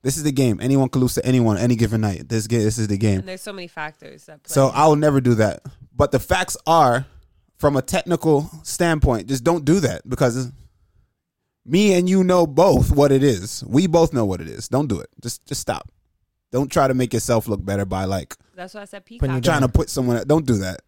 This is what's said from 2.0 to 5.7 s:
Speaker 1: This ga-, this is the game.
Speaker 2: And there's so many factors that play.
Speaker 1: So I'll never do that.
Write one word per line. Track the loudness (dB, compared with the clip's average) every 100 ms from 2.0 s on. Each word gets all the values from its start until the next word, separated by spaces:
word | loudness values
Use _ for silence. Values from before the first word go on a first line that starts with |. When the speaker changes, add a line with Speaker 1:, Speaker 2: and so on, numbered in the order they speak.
| -2 -4 -6
Speaker 1:
This | -6 -2
ga-, | -2
this | 0 -2
is | -4
the | 0
game. | 0 -2
Speaker 2:
And | -4
there's | -14
so | -14
many | -14 -16
factors | -14 -14 _ -20 -20 -20
that | -20
play. | -6
Speaker 1:
So | 0 0
I'll | 4 4 4
never | 4 2
do | 2 2
that. | 2 -2 -16